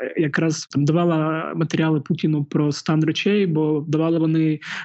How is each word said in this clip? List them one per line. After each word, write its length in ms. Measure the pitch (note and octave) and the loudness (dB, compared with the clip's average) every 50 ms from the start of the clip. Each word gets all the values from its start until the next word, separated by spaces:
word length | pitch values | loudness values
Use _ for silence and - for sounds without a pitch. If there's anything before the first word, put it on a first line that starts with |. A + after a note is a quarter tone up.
| B2 - - - | -8 -4 -2 0
якраз 500 | D#3+ C#3+ - - D#3+ E3 D#3 - - - | 0 0 0 0 0 0 0 -2 -6 -4
там 180 | - C#3 C#3+ | -2 0 2
давала 680 | D3 D#3 F3 F3 F3 E3 D#3 D#3 D#3 D#3+ D#3+ E3 D3 D#3 | 2 4 4 2 2 2 2 0 0 -2 -4 -4 -4 -4
матеріали 460 | E3 D#3+ D3+ - - D#3+ D#3+ D#3 D3 | -2 -2 -2 0 0 2 2 0 0
Путіну 420 | - - E3+ - - D#3 D#3 D3 C#3+ | 0 -2 -2 -2 0 0 0 0 -2
про 280 | - - D#3 D3 D3 | -2 0 0 0 0
стан 320 | C#3+ - - - D#3+ D#3 D3+ | -2 -2 -2 0 2 2 2
речей, 440 | D#3 D#3 - - G3+ G#3 G#3 G3 F3 | 0 0 0 0 0 2 2 2 2
бо 380 | D#3 D#3 D#3 D3+ D#3 D3 D3 E3 | 0 0 0 0 0 -2 -2 -2
давали 320 | D3+ D#3 D#3+ E3 E3 D#3+ | 0 0 0 2 2 2
вони 400 | D#3+ D#3+ D#3+ D#3+ D#3+ D#3 D#3 D3+ - - - - | 2 2 2 2 2 0 0 -2 -6 -10 -12 -12